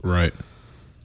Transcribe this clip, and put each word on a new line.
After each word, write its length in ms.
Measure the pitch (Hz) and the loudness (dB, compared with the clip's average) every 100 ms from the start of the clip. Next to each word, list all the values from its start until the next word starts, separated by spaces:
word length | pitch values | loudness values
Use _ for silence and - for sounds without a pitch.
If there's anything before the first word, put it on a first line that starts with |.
Right. 300 | 92 87 85 - - - - - - - | -2 2 0 -2 -16 -20 -20 -20 -20 -20